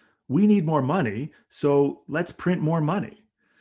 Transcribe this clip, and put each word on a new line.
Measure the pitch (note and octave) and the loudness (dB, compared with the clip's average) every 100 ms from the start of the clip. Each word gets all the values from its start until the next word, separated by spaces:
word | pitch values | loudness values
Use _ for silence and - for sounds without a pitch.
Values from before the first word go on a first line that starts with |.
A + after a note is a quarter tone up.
| _ _ - | _ _ -4
"We | C#3 G#3 | 2 4
need | G3+ D#3+ | 4 2
more | D3+ | 0
money, | B2+ F#3 A#2 G#2 D3+ _ _ | 0 0 -2 -4 -10 _ _
so | - C#3+ C#3+ C#3 - - | -4 2 2 2 -2 -8
let's | D3 F3 | -6 -6
print | - F3 F3+ | -6 -4 -2
more | D#3 E3 | 0 0
money." | D3+ G3 - - _ _ _ _ | -2 -2 -6 -14 _ _ _ _